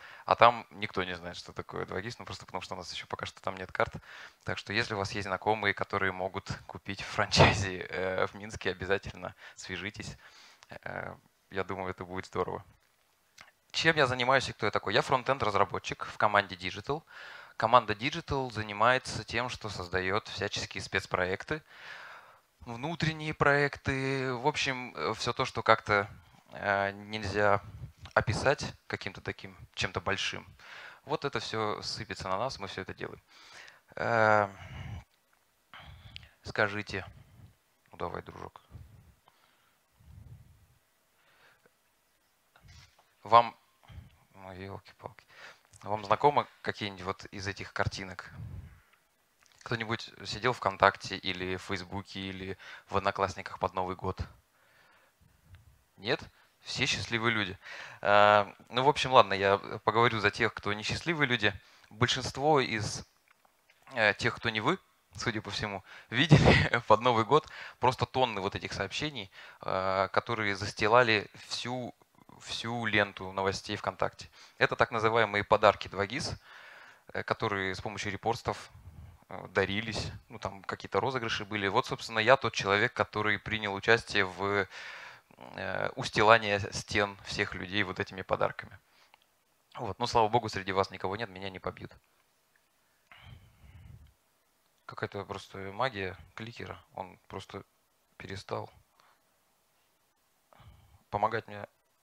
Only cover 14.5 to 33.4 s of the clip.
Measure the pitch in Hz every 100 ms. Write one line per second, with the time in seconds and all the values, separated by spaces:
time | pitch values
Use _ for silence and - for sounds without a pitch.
14.5 | - 107 101 98 107 - 135 120 135 107
15.5 | 101 98 95 - 143 - - 110 101 98
16.5 | 92 90 90 - 147 - - - - -
17.5 | - 110 123 107 104 127 156 - 143 131
18.5 | 107 107 101 110 127 - - 107 110 123
19.5 | - 110 95 87 90 92 101 - - 101
20.5 | - - - 82 95 - 92 90 98 -
21.5 | 156 - - - - - - - - _
22.5 | _ - 117 139 170 156 156 156 151 147
23.5 | 143 143 - - 135 135 135 131 123 131
24.5 | 147 143 127 123 - 78 110 - - 131
25.5 | - 110 110 - 104 101 - - - _
26.5 | - 98 101 98 101 104 110 104 101 104
27.5 | 101 - - - - - - - 104 -
28.5 | 147 - - _ 101 - - - 98 98
29.5 | 95 - - 98 95 90 98 - 98 92
30.5 | - - - - - - 131 139 117 -
31.5 | 113 107 101 - - - 95 95 95 123
32.5 | - 98 - 95 - 82 - _ -